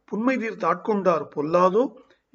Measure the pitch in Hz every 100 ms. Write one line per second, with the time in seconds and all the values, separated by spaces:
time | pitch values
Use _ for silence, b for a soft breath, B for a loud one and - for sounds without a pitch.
0 | _ 208 247 254 220 175 170 180 - 208
1 | 185 160 143 147 147 175 185 202 262 -
2 | b b _